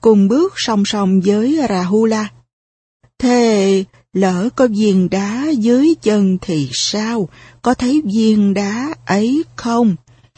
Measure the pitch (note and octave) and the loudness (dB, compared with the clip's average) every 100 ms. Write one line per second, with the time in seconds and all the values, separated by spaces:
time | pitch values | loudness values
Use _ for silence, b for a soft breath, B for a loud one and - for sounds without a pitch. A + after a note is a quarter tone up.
0 | A3+ G#3+ G3 C4 F#4+ - - G#3+ G3+ G#3+ | 2 4 4 2 -2 -4 -4 -2 -2 -2
1 | F#3+ F#3+ F#3+ G#3 A#3+ D#4 B3+ F#3 F3+ G#3+ | 0 0 2 0 0 0 -2 -2 -2 0
2 | A3+ A3 G#3+ - _ _ _ _ _ _ | 0 -2 -6 -12 _ _ _ _ _ _
3 | _ - B3 B3 A#3 G#3 G3 F#3+ F#3+ b | _ -4 0 2 2 2 2 0 -2 b
4 | b F#3 F#3+ F3+ A3+ - B3 G3+ G#3+ F#3+ | b -2 0 0 -2 0 0 2 2 2
5 | F3 F#3+ G3+ A#3 D4+ C4+ A3+ B3 D#4 D#4+ | 0 -2 -4 -4 -2 0 2 4 2 2
6 | G#3+ G#3 F#3+ F#3 - D#3 C3 B2 - G#3 | 0 2 0 0 -2 -4 -4 -6 -6 -4
7 | A3 A#3 E3+ B B B A#3+ B3+ B3 D4+ | -4 -4 -6 B B B -2 -2 0 -2
8 | A3 A3 A3 G#3+ G3+ G3 G3+ A3+ C#4+ D#4+ | 0 0 2 2 2 0 -4 -6 -8 -8
9 | - G3 A3+ C#4+ - - A#3 A#3 A3+ E3 | -4 -2 0 -2 -4 -8 -4 0 0 -2
10 | _ b b | _ b b